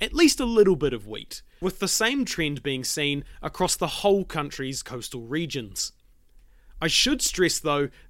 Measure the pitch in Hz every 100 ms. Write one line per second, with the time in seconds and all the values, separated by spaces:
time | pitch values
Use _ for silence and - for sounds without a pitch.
0 | 226 302 311 - 240 226 196 151 139 117
1 | 104 107 110 - - - 185 - 190 -
2 | 220 277 240 - 151 143 143 131 120 156
3 | 143 143 - - 147 - 180 - 170 -
4 | 202 196 180 151 143 - 135 135 - 127
5 | - 123 117 151 170 143 104 92 - _
6 | _ _ _ - - - - - 127 -
7 | 165 - - 180 170 - 156 143 143 -